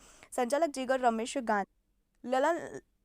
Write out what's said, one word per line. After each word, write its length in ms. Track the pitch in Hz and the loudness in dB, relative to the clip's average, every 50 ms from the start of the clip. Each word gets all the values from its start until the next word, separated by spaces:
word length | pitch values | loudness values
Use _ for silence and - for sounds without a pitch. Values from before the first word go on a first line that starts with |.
| - - - - - - | -4 -12 -20 -20 -20 -8
સંચાલક 440 | - - 247 240 269 285 330 320 285 | -4 -2 -2 0 2 2 2 0 0
જીગર 240 | 269 262 240 269 262 | -2 -2 0 0 2
રમેશ 360 | 247 240 226 226 220 262 - 285 | 2 2 2 2 -2 -4 -4 -4
ગાંધી, 360 | 247 214 220 202 190 - _ _ _ _ _ _ _ _ _ _ - | 0 0 0 0 0 -2 _ _ _ _ _ _ _ _ _ _ -6
લલન, 380 | 240 247 262 269 302 339 330 - 127 - 139 - _ _ _ _ | -2 0 2 2 2 0 0 -4 -8 -10 -12 -14 _ _ _ _